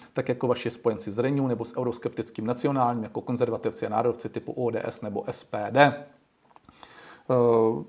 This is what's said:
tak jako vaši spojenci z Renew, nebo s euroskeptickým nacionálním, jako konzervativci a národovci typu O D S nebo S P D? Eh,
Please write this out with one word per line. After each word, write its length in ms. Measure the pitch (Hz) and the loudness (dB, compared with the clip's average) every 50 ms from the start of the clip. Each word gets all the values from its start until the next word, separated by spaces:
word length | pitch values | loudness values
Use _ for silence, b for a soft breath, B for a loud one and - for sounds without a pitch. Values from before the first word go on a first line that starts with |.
| B B | B B
tak 160 | B 135 127 - | B -4 -2 -2
jako 180 | 123 123 - | -2 0 0
vaši 240 | 123 120 - - 117 | 0 0 0 -2 -6
spojenci 420 | - - - 120 107 101 - 107 | -4 -2 0 0 0 -2 -4 -6
z 60 | 101 113 | -2 -2
Renew, 280 | 120 135 143 139 135 | 0 0 0 0 0
nebo 180 | 127 120 107 113 | 0 0 -2 -4
s 120 | - - | -6 -4
euroskeptickým 720 | 131 127 120 117 - - 120 - - 110 - - - 110 | -4 -2 -2 -4 -4 -6 -6 -4 -6 -8 -8 -6 -6 -4
nacionálním, 560 | 113 120 123 - 143 139 135 123 120 120 120 | -4 -2 0 0 0 2 2 2 2 0 -2
jako 180 | 107 101 - 113 | -4 -6 -8 -8
konzervativci 640 | - - 123 120 127 113 113 110 - 110 - - 113 | -6 -4 -2 0 0 0 0 -2 -2 -4 -4 -4 -4
a 20 | 104 | -2
národovci 400 | 104 113 117 120 117 120 - 107 | 0 2 2 2 0 -2 -4 -8
typu 240 | - 117 - - | -8 -8 -8 -8
O 180 | - 127 127 117 | -4 -2 -2 -2
D 120 | 113 110 - | -2 -2 -4
S 160 | - - - | -4 -6 -8
nebo 240 | - 107 101 101 - | -8 -6 -6 -6 -6
S 180 | - 120 - - | -6 -8 -10 -10
P 220 | - - 107 104 98 | -8 -6 -6 -4 2
D? 100 | 110 135 | 6 6
Eh, 1500 | 143 143 - - - - - _ _ _ _ _ _ _ - - _ - - - - - - - - - - - _ - 127 123 120 120 117 113 113 110 113 - - | 6 6 6 0 -10 -16 -20 _ _ _ _ _ _ _ -20 -20 _ -20 -20 -20 -20 -20 -20 -20 -20 -20 -20 -8 _ 2 4 4 6 6 6 6 6 4 2 0 -6